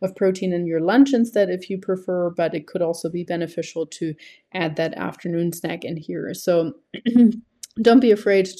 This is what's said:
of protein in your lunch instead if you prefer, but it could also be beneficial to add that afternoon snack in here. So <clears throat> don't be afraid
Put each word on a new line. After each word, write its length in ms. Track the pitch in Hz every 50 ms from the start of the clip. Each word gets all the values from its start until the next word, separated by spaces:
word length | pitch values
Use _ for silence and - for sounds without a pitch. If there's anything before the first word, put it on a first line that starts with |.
of 140 | - 190 190
protein 380 | - 202 190 190 185 196 185 180
in 120 | 175 175
your 140 | 170 165 165
lunch 340 | 160 175 208 247 277 277 277
instead 360 | 233 233 226 - 208 202 180
if 200 | 185 185 185 -
you 80 | 190 185
prefer, 520 | 190 - 190 185 185 - 185 180 175 175
but 240 | 170 - 170 160 160
it 120 | 165 151
could 160 | - - 170
also 280 | 170 165 170 165 - 170
be 160 | 165 175 175
beneficial 600 | - 175 170 170 165 170 - 160 160 - 165 160
to 280 | 156 - - 180 160 151 156 - - - _ _ _ _
add 240 | 185 170 160 156 -
that 160 | 165 165 -
afternoon 580 | - - - - - - 180 170 170 170 175
snack 320 | 170 170 - 165 165 170 -
in 140 | 120 170 165
here. 360 | 156 - 180 165 - - 180
So 420 | 185 - - 175 170 165 160 - - _ _ - - -
<clears throat> 760 | 233 233 240 240 220 - - - _ _ _ - - _ -
don't 180 | 226 226 233 262
be 120 | 254 233
afraid 360 | 208 208 - 202 202 196 190 190 - -